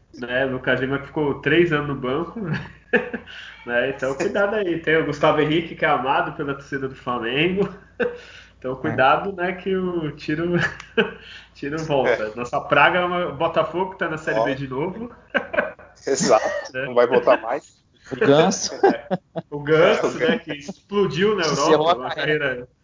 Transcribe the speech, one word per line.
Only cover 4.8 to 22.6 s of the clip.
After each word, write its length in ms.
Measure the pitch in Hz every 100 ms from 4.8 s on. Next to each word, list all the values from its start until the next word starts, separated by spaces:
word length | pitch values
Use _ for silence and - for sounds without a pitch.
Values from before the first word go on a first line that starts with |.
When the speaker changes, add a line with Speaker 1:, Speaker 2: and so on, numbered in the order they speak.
Speaker 1:
Tem 140 | - 160
o 100 | 147
Gustavo 340 | 143 156 147
Henrique, 340 | 147 160 165 -
que 80 |
é 40 | 160
amado 480 | 135 131 160 - -
pela 180 | 143
torcida 340 | 139 - 139 131
do 80 | 131
Flamengo. 640 | 127 123 113 135 170 185 185 - - -
<laughs> 440 | 240 - - - - _
Então, 120 | 131
Speaker 2:
É. 60 | 131
Speaker 1:
cuidado, 520 | 156 123 131 151 196
né, 220 | 180 180
que 200 | 185 196
o 380 | 190 180 175 151
tiro, 380 | - - 151 175
<laughs> 960 | 175 - - - - - - - - -
tiro 240 | - 139 160
volta. 280 | 151 139 123 110 107
Speaker 3:
É. 20 | 110
Speaker 1:
Nossa 240 | 120 143
praga 400 | - 143 156 180
é 40 | 180 175 170
o 80 |
Botafogo, 560 | 135 165 165 151 175 190
que 80 | -
tá 100 | -
na 80 | 156
Série 220 | 160 143
B 80 | 123
Speaker 3:
Ó. 20 |
Speaker 1:
de 140 | 135 139
novo. 420 | 131 175 208 240 - -
<laughs> 720 | - - - - - - _ -
Speaker 3:
Exato, 640 | 135 143 110 - - -
Speaker 1:
Né? 120 | 131 135
Speaker 3:
não 80 |
vai 140 | 120 120
voltar 340 | 127 135 120
mais. 400 | 113 143 - _ _ _ -
Speaker 2:
O 20 |
Ganso. 560 | 127 135 143 180 196 - -
Speaker 1:
<laughs> 80 | 392
É. 220 | - - 185 _ 165 -
O 80 | 147
Ganso, 580 | 143 156 185 226 135 -
Speaker 3:
É. 60 | 165
Speaker 1:
né, 100 | -
que 140 | - 147
explodiu 800 | - - - 202 185 147 208
na 80 | 202
Speaker 2:
Encerrou 300 | 156 139 156
Speaker 1:
Europa, 180 | 151 160
Speaker 2:
a 60 | 175
Speaker 1:
uma 180 | 127
Speaker 2:
carreira. 300 | 160 147 151
Speaker 1:
carreira 240 | 143 123